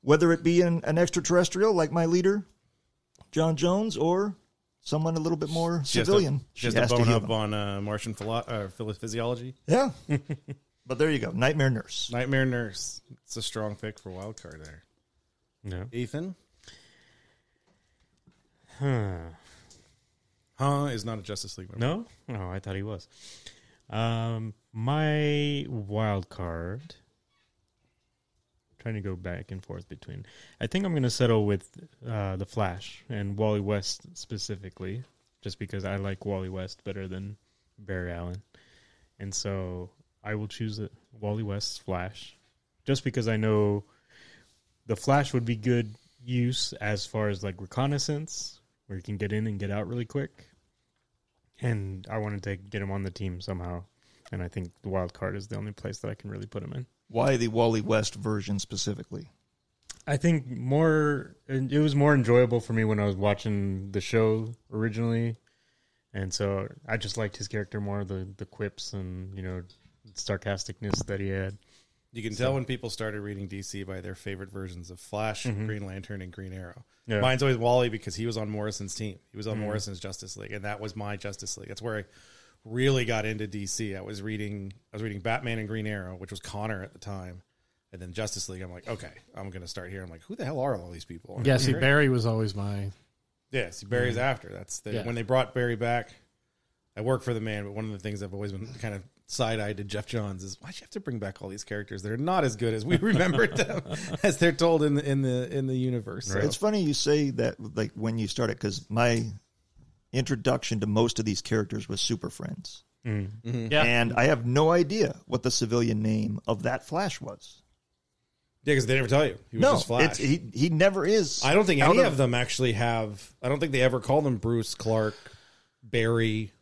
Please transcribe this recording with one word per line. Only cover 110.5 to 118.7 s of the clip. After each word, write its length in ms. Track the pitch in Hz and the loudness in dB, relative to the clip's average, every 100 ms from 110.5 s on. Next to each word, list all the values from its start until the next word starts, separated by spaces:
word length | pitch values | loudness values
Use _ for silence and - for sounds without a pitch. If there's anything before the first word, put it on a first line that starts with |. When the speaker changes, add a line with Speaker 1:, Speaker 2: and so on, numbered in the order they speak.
| 127 - 113 | 2 0 0
Speaker 1:
to 60 | 104 | 2
most 320 | 104 117 - | 4 4 2
of 60 | |
these 180 | 110 95 | 0 0
characters 460 | - 110 101 107 - | 0 0 0 -4 -6
was 120 | 98 | -2
Super 300 | - - - | 0 -2 -4
Friends. 540 | - - - - - _ _ | -8 -10 -10 -12 -16 _ _
Speaker 3:
Mm. 240 | 117 104 98 107 | -4 -2 -4 -8
Speaker 2:
Mm-hmm. 280 | 113 123 113 | -6 -4 2
Speaker 4:
Yeah. 100 | 151 | 4
Speaker 1:
And 300 | 139 120 117 | 6 6 4
I 120 | - | 6
have 220 | 135 143 120 | 6 4 4
no 240 | 131 160 | 6 8
idea 460 | 175 165 208 160 - - | 6 4 4 2 0 -2
what 160 | 123 | 0
the 80 | 127 | 2
civilian 500 | - 117 120 117 107 | 2 2 4 4 2
name 360 | 110 110 107 104 - | 2 2 0 -2 -2
of 160 | 113 | 0
that 240 | 120 127 - | 0 -2 -2
Flash 340 | 160 196 - | -2 -2 -4
was. 420 | 127 104 - - _ _ _ _ _ _ _ _ _ _ | -10 -14 -18 -20 _ _ _ _ _ _ _ _ _ _
Speaker 2:
Yeah, 120 | 139 | 2